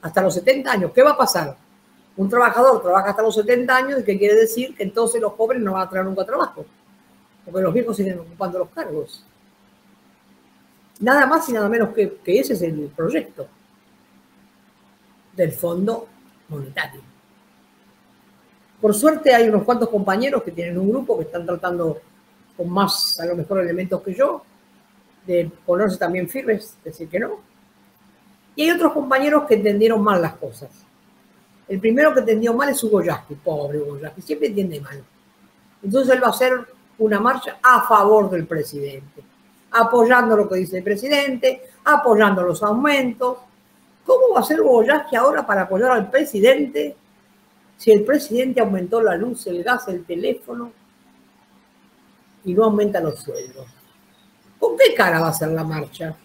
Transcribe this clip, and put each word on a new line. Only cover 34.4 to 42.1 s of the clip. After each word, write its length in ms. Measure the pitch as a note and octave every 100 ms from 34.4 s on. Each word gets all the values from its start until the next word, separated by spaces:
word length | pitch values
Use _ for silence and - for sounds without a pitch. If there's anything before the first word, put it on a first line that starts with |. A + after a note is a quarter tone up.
| -
entiende 320 | G3+ F#3+ D3
mal. 240 | C#3+ C#3+ - _ _ _ _ _ _ _
Entonces 320 | G3 A#3+ B3+ B3+
él 80 |
va 40 | B3
a 40 |
hacer 340 | - B3+ B3+ A#3+ _ _ _
una 220 | A3 G#3
marcha 380 | A#3 B3+ - -
a 240 | B3+ A#3+ -
favor 440 | G#3+ G3+ G#3+ F#3+
del 180 | F3+ E3
presidente, 760 | D#3+ D3 C#3+ C#3 C3+ C#3 - - _ _ _ _
apoyando 640 | A#3 A#3 A#3+ A3+ B3 A#3 G#3+
lo 100 | G3
que 80 | F#3
dice 220 | F#3 F#3
el 60 |
presidente, 800 | F#3 B3+ C4 C#4+ C#4 B3+ C4 B3+ - _
apoyando 580 | - D4 B3